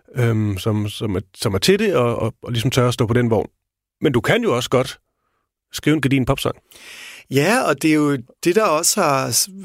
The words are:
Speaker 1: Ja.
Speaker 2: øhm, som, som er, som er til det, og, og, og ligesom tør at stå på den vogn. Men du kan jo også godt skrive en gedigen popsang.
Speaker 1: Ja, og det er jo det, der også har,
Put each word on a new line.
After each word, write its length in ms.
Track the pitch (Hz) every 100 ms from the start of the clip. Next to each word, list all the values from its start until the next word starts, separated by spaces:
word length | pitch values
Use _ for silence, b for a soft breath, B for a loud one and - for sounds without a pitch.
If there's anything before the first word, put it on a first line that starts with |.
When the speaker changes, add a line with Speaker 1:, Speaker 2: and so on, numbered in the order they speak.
| B 135
Speaker 1:
Ja. 80 |
Speaker 2:
øhm, 340 | 117 110 107 95
som, 320 | 113 107 104
som 260 | - 113 92
er, 40 | - -
som 180 | 120
er 40 | 95
til 200 | - 196
det, 160 | 220 147
og, 200 | 120 117
og, 180 | 113 -
og 80 | -
ligesom 200 | 120 131
tør 160 | 135 123
at 60 |
stå 120 | 120 107
på 80 |
den 160 | 117 120
vogn. 180 | 107 - _ _ _ _ _
Men 120 | 151
du 80 | 123
kan 220 | 110 208
jo 120 | 226 123
også 140 | -
godt 300 | 123 131 - _ _ _ _ _ _ _
skrive 200 | - 151 156
en 60 |
gedigen 240 | 127 139 123
popsang. 300 | 135 - - _ B B B B B B
Speaker 1:
Ja, 300 | 135 156 247
og 180 | 196 135
det 80 | 160
er 60 | 151
jo 220 | 147 143 - _
det, 120 | 170 180
der 80 |
også 380 | 214 151 170 -
har, 460 | 165 135 131 113 - 190